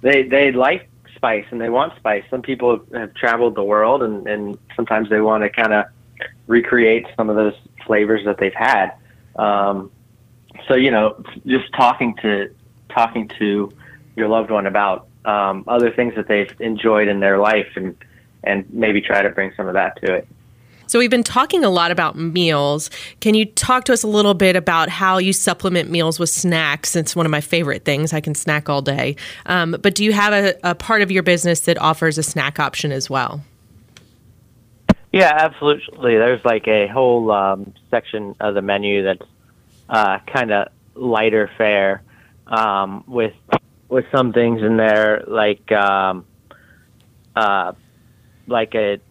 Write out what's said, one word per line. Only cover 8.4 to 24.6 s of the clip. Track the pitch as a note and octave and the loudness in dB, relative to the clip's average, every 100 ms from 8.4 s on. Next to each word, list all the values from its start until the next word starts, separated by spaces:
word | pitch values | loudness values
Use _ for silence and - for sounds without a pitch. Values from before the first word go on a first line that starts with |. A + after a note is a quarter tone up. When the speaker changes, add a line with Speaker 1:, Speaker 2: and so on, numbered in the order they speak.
| G2 | -2
Speaker 1:
had. | - A#2 A#2 F#2 - _ _ _ - | 0 0 2 0 -4 _ _ _ -4
Um, | G#2+ G2+ G2+ G2 F#2+ _ _ _ _ _ _ - - | 0 0 0 -4 -8 _ _ _ _ _ _ -20 0
so, | C3 | 2
you | C3+ | 4
know, | A2+ G#2+ - - - - | 2 0 -2 -18 -16 -2
just | B2+ - | -2 -2
talking | - B2 B2 A#2+ A2 | 2 2 2 -4 -2
to, | A2 G2+ G2 - _ _ _ | -2 -2 -4 -12 _ _ _
talking | - A#2 A#2 G#2+ - | -2 0 -2 -8 -4
to | G#2 G2+ G2 - - - - - | -2 0 -4 -8 -20 -20 -18 -4
your | A2 | 0
loved | A2+ G#2 | 0 0
one | G#2+ G2 | -2 0
about, | G2 G2+ F#2 - _ - | 0 0 -2 -8 _ -2
um, | G#2 G2 F#2+ G2+ | 0 0 -2 -2
other | A#2+ A#2+ | 2 2
things | A2+ A#2+ A2 | 0 -4 -4
that | G#2 | -2
they've | G#2 G2+ - | -2 -2 -6
enjoyed | A#2 G#2+ A2+ G#2+ G#2 | -6 -2 2 2 2
in | G2+ | 2
their | G2 G2 | 2 2
life | G#2 A2 G2 - | 2 0 -2 -8
and, | F#2+ - - - _ _ | -10 -12 -20 -20 _ _
and | G2+ G2 F#2+ | -4 -4 -4
maybe | A2+ A2 G#2 | -2 0 0
try | - G2+ | 0 0
to | G2+ | 0
bring | F#2+ F#2+ - | -2 -6 -6
some | F#2+ | -4
of | |
that | F#2+ F#2+ - | -2 -2 -4
to | F#2+ | -4
it. | F#2 - - _ _ _ _ - | -4 -6 -20 _ _ _ _ -2
Speaker 2:
So | A#3 | 0
we've | A#3+ | 2
been | A#3+ | 2
talking | A3+ B3 D4 F#4+ | 0 0 0 2
a | B3+ | 2
lot | F3+ E3+ | 2 0
about | F3 D#3+ - | 0 -2 -2
meals. | E3 E3 E3+ D3 C#3+ D3 - - - - | -4 0 0 2 0 -2 -6 -14 -18 -4
Can | A3 | 2
you | G#3+ G#3+ | 2 2
talk | - - B3+ B3+ | -4 0 0 2
to | |
us | A#3 | 0
a | A3 | 2
little | G#3 G3+ F#3 | 2 2 4
bit | F#3+ | 4
about | F3+ | 2